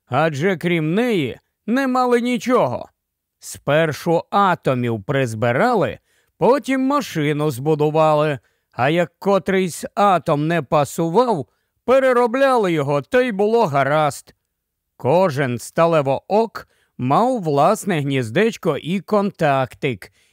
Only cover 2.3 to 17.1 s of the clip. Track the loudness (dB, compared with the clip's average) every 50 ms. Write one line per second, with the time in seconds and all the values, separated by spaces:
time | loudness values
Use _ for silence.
2.3 | -2 -2 -2 0 2 2 2 0 -2 -6 -10 -14 _ _ _ _ _ _ _ _
3.3 | _ _ -18 -18 -16 -10 -2 0 2 2 2 0 -2 -4 -2 0 0 0 -2 -2
4.3 | 0 0 2 2 0 0 -2 -2 -2 0 -2 -2 -4 -4 -4 -4 -2 -2 -2 -2
5.3 | -2 -2 -2 0 0 2 2 2 2 0 0 -2 -4 -8 _ _ _ _ _ _
6.3 | _ -2 2 2 2 2 0 -2 -2 -2 0 0 -2 -2 -4 -4 -4 -2 -2 -2
7.3 | 0 0 -2 -2 -4 -4 -2 -2 0 2 0 0 2 2 2 4 4 2 0 0
8.3 | -2 -6 _ _ _ _ _ _ _ -2 0 0 2 0 -2 -2 _ -6 -2 0
9.3 | 0 0 0 0 -2 0 0 -2 -4 -8 -12 -8 -2 0 2 2 2 2 0 0
10.3 | 0 0 0 0 -2 -2 -2 0 0 0 0 0 -2 -4 -4 0 2 2 2 2
11.3 | 0 -4 -6 _ _ _ _ _ _ _ -2 2 2 4 4 4 2 2 2 2
12.3 | 2 2 2 2 2 2 2 0 0 0 0 0 -2 -2 -2 0 0 0 0 0
13.3 | 0 0 0 2 2 2 2 2 2 0 2 2 2 0 0 0 -2 -6 -14 _
14.3 | -20 _ _ _ _ _ _ _ _ _ _ _ _ -6 -2 2 2 2 2 2
15.3 | 0 -2 -2 -2 -4 -6 -8 -6 -2 0 2 2 2 2 2 0 -2 -4 -2 -2
16.3 | 0 0 0 0 -4 -14 -18 _ _ _ _ _ _ -6 -2 0